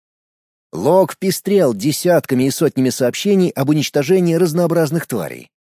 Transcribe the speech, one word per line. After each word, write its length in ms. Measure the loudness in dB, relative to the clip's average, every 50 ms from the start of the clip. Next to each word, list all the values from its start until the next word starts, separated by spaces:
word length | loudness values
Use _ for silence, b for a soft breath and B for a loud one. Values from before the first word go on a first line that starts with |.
| _ _ _ _ _ _ _ _ _ _ _ _ _ _ -10
Лог 440 | -4 0 2 4 4 4 2 -2
пестрел 580 | -4 -4 -4 -4 -4 -2 0 2 2 2 2 0
десятками 720 | 0 -2 -4 -4 -2 0 0 2 0 0 0 0 0 0
и 60 | 0
сотнями 400 | 0 0 -2 0 0 0 -2 -2
сообщений 600 | 0 0 -2 -2 -2 -2 -2 0 2 2 2 0
об 200 | 0 -2 0 0
уничтожении 640 | 0 0 0 -2 -2 -2 0 2 2 2 2 2 2
разнообразных 720 | 2 0 0 0 0 0 0 0 0 0 0 -2 -4 -6
тварей. 440 | -4 -6 -6 -6 -8 -10 -14 -18 _ _ _